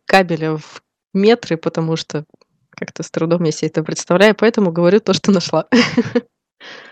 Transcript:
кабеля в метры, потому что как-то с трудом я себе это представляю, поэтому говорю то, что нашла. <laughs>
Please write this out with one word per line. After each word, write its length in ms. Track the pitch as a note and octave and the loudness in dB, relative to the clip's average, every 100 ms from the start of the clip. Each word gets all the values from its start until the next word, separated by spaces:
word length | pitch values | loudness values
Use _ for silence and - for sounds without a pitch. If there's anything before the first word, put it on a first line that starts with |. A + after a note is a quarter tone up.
| - | 0
кабеля 520 | F#3+ F3+ D#3+ D#3+ D#3 | 0 0 -2 -4 -6
в 260 | - - _ _ _ | -8 -20 _ _ _
метры, 440 | F#3+ G#3 A#3 - D#3+ | 0 2 2 0 -6
потому 380 | E3 - D#3+ D#3+ | -4 -4 -4 -4
что 280 | - D3+ D3 _ _ _ _ | -6 -10 -10 _ _ _ _
как-то 320 | - - - | -16 -14 -12
с 80 | - | -8
трудом 340 | - E3 E3+ | -4 -2 0
я 80 | E3 | 0
себе 180 | D#3 D#3 | -2 -4
это 140 | E3 | -4
представляю, 520 | D#3 E3 - F3+ G#3 G#3 | -6 -8 -2 4 4 4
поэтому 360 | A3 A3+ F#3+ | 2 2 0
говорю 300 | E3 F3 G3+ | 2 2 2
то, 120 | - | 2
что 180 | F#3+ - | -2 2
нашла. 360 | F#3+ - D#3+ - | 0 0 -4 0
<laughs> 40 | A#3+ A#3 - - A#3+ - _ _ _ - - - | 2 2 0 -2 -2 -6 _ _ _ -20 -20 -20